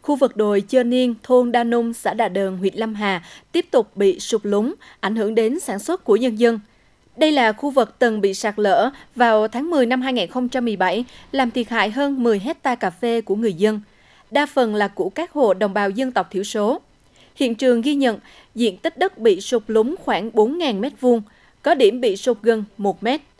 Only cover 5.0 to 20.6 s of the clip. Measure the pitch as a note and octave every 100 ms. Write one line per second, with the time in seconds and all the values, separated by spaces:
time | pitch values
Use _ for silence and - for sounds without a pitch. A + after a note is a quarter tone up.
5 | G3 A3+ G#3 A3 A3+ D4+ - G3 G3 F4+
6 | - G#3+ B3+ A3 A#3 A3+ - _ _ _
7 | _ - D#4 D4 A3+ G#3+ C#4+ C4+ A3 _
8 | A#3+ G#3+ G3 F#3+ G#3+ G#3 G3+ F3+ A3+ C#4
9 | - - A#3+ A3 G#3+ A#3+ D#4 D#4+ A#3+ B3+
10 | C4 B3 E3+ B3+ B3 C4 A#3+ G3+ F#3 F#3+
11 | B3 - - C4+ B3+ B3 A#3+ A#3 G3+ A3+
12 | C#4+ C4+ A#3+ G#3 G#3+ E4 C#4 A#3+ G3 E3+
13 | A#3+ A#3 A3 G#3 A3+ E3 G#3 G#3+ G#3 _
14 | _ _ _ C4 C#4+ - A#3 G#3 G3+ G3+
15 | F#3 - E4+ D4 A#3 F#3 G#3 G3 G3+ G3
16 | C4 B3 F3+ F#3+ G#3 G#3+ G#3 D#4 _ _
17 | _ _ _ - C4 A3 C4 A#3+ A#3+ C#4+
18 | C4 G#3 - - _ A3 A#3 F#3 E4 B3
19 | F#4+ - A3 F#3 - A#3+ A3 A3 A3+ F4+
20 | - F#3+ A3 - G#3+ E4